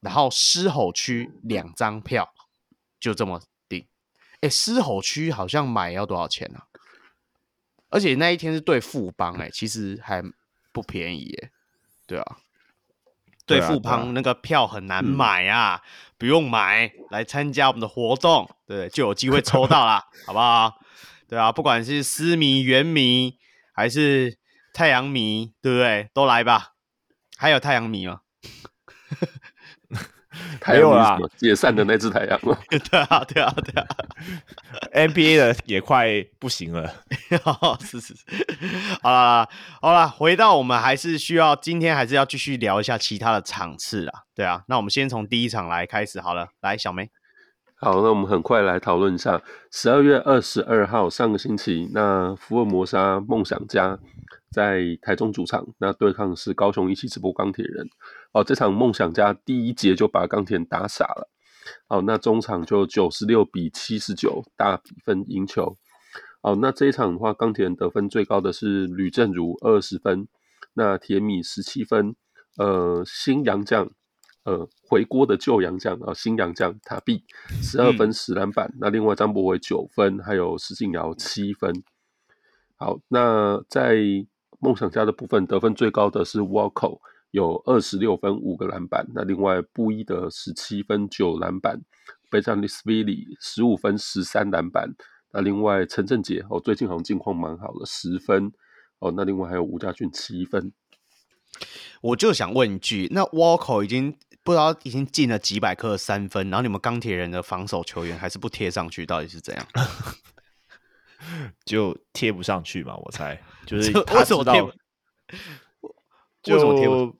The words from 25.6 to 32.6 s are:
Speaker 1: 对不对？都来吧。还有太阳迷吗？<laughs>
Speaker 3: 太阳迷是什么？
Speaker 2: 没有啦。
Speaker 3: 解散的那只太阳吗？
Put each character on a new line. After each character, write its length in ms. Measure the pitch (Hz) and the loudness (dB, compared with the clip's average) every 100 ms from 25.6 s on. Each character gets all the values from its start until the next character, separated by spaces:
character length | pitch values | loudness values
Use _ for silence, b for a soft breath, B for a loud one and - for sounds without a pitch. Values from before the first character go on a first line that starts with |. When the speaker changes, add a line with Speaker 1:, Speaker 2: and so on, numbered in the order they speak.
Speaker 1:
对 100 | 131 | 0
不 60 | 123 | 2
对？ 320 | 123 104 104 | 2 2 -2
都 140 | - 139 | 0 4
来 160 | 117 | 4
吧。 300 | 117 113 - _ _ _ _ _ _ - | 4 2 2 _ _ _ _ _ _ -2
还 140 | 151 | 2
有 100 | 143 | 2
太 140 | 143 | 2
阳 140 | 127 113 | 0 0
迷 200 | 107 92 | -6 -6
吗？ 140 | 92 | -10
<laughs> 40 | _ _ - - - _ _ - _ - 170 - b b b b _ 113 - _ _ 160 175 143 | _ _ -20 -20 -20 _ _ -20 _ -8 -8 -8 b b b b _ -14 -14 _ _ -18 -16 -10
Speaker 3:
太 160 | - - | 4 8
阳 140 | 156 | 8
迷 60 | 127 | 8
是 60 | |
什 60 | 110 | 6
么？ 60 | 90 | 4
Speaker 2:
没 60 | |
有 60 | 85 | -2
啦。 20 | _ | _
Speaker 3:
解 180 | 117 | 2
散 200 | 101 123 | 6 4
的 100 | 110 | 4
那 120 | 101 110 | 4 2
只 140 | 110 | 2
太 140 | 98 101 | -2 0
阳 120 | 95 | 0
吗？ 140 | 120 - | 0 -2